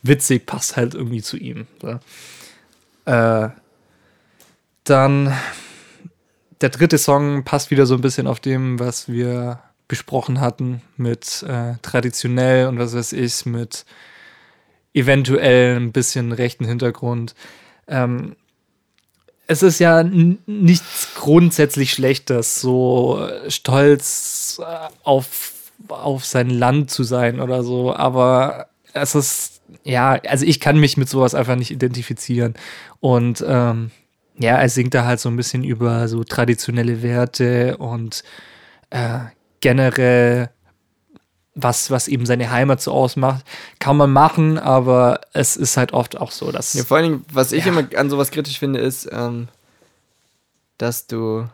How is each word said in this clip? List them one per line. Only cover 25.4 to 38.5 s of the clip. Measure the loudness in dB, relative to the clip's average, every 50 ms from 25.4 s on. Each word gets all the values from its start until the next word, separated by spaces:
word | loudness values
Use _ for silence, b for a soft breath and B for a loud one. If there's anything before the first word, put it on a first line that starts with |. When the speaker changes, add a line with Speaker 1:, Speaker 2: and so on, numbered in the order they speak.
| -12 -12 -14 -18 -20 -20 _ _ -16
Speaker 1:
auf | -16 -14 -8 -6 -6 -6 -4 -6
sein | -2 -2 0 0 0
Land | 0 2 2 2 2 2 0 -2
zu | -4 -6 -4
sein | -2 0 0 0 0 0 -2
oder | -4 -2 -2 -2 -2
so, | -2 -4 -2 -2 -2 -2
aber | 0 0 0 2 4 4 4 4 4 2 0 -2 -8 -14 _ _ _ _ _ _
es | -6 -4 0 0
ist, | 0 0 0 -4 -6 -8 -10 -14 -20 _ _ -20 -16 _
ja, | -2 0 2 4 2 2 0 0
also | -2 -2 0 2
ich | 2 2 2
kann | 2 4 4 6
mich | 4 4 4
mit | 0 -2 0
sowas | 2 2 2 2 2
einfach | 0 0 0 0
nicht | -2 -2 -6
identifizieren | -4 -4 -2 -2 -2 -4 -8 -8 -10 -10 -6 -4 -2 -2 0 -2 -4 B B B B B B B B B
und, | 2 2 4 4 2 0 -2 -4 -2
ähm, | 0 0 2 2 2 0 -2 -6 -8 b b b _ _ _ _ _ _ -2
ja, | 2 2 4
er | 4 4 2
singt | 2 0 -2 2 2
da | 2 2
halt | 2 0 -2
so | -2 -4
ein | -4
bisschen | -4 -4 -4 -4 -6 -4
über | -4 -4 -2 -2 -2 0 0 -2
so | -2 -4 -6 -6
traditionelle | -4 -2 0 2 2 0 -2 -2 -4 -2 -2 0 -2 -2 -2
Werte | -4 -2 0 0 -2 -2 0 -2 0 0 2 2 0 0 -2
und, | -4 -8 -8 -8 -8 -8 -10 -12 -14 B B B B B B